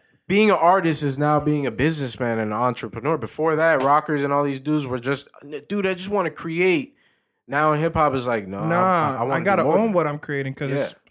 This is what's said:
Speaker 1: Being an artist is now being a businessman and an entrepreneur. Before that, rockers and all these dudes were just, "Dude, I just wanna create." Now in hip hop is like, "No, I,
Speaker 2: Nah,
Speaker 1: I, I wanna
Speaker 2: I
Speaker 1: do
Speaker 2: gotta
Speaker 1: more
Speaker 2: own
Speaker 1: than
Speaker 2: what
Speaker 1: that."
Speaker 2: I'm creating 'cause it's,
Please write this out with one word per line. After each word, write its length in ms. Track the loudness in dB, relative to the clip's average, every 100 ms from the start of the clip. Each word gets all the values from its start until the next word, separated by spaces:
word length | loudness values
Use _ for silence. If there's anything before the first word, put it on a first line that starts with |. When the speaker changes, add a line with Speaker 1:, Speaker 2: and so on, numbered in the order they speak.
| _ _ 0
Speaker 1:
Being 220 | 4 4
an 80 | 4
artist 440 | 4 4 2 0
is 140 | 0 0
now 220 | 0 2
being 260 | 2 0 -2
a 40 |
businessman 680 | 0 0 0 -4 -4 -2 -2
and 120 | -2
an 60 | 0
entrepreneur. 600 | -2 -2 -8 -6 -4 -4
Before 380 | -4 -4 -2 2
that, 260 | 2 2
rockers 400 | 4 2 2 -2
and 80 | 0
all 100 | 0
these 160 | 0 -2
dudes 280 | -2 -2 -2
were 100 | -4
just, 280 | -4 -4 -6 -16 -14 -12 -6
"Dude, 180 | -2 -2
I 80 |
just 160 | -2 -4
wanna 220 | -2 -2
create." 640 | -6 -6 0 2 2 -2 _ _ _ _ _ -6
Now 280 | 0 2
in 80 | 2
hip 120 | 0
hop 200 | 2 2 0
is 100 | -2
like, 220 | -2 -4
"No, 120 | -6
I, 100 | -2
Speaker 2:
Nah, 420 | 2 2 2 0
Speaker 1:
I, 40 | -2
I 40 |
wanna 100 | -2 0
Speaker 2:
I 40 |
Speaker 1:
do 60 | 2
Speaker 2:
gotta 180 | 2 4
Speaker 1:
more 120 | 2
Speaker 2:
own 100 | 2
Speaker 1:
than 60 |
Speaker 2:
what 100 | 2
Speaker 1:
that." 60 | 0
Speaker 2:
I'm 100 | -4
creating 340 | -6 -6 -6
'cause 180 | -6 -4
it's, 240 | -2 -2 -4 -8